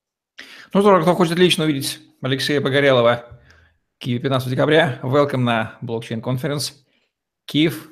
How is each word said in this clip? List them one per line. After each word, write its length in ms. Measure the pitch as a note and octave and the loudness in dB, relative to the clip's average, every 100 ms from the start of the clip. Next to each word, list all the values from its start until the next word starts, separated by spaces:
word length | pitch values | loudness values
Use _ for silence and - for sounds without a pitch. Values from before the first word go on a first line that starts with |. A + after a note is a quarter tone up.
| _ _ _ - - - - | _ _ _ -20 -20 -20 -4
Ну, 80 | F#3+ | 2
здорово, 200 | G3+ F#3 | 4 4
кто 140 | D#3+ E3+ | 4 2
хочет 220 | E3 E3+ | 2 2
лично 280 | F3+ D#3+ D#3 | 2 2 -2
увидеть 340 | C3+ C3+ - _ - | -2 -6 -12 _ -10
Алексея 400 | C3 C3+ C#3 D3 | -4 -4 -2 -2
Погорелова 800 | C#3 C#3+ C#3 B2+ A#2 A#2 - - _ _ _ _ _ - | 0 2 4 4 4 2 -4 -20 _ _ _ _ _ -12
в 20 | |
Киеве 220 | C3 A#2+ | -6 -4
пятнадцатого 340 | C3+ C3 B2+ B2+ | -2 -2 -2 -2
декабря, 440 | C#3+ D#3 D#3+ B2 | 2 2 2 -2
welcome 380 | B2+ C#3+ C#3+ C3 | -2 0 0 0
на 360 | A#2+ A2+ A2 - | 0 -2 -4 -10
Blockchain 400 | A#2+ A#2 - A2+ | -10 -8 -8 -8
Conference. 500 | B2 B2+ D3 C#3+ - - _ _ _ _ _ _ - | -6 -6 -4 -6 -8 -12 _ _ _ _ _ _ -6
Киев, 440 | C#3+ D#3 D3 - | 0 0 -2 -14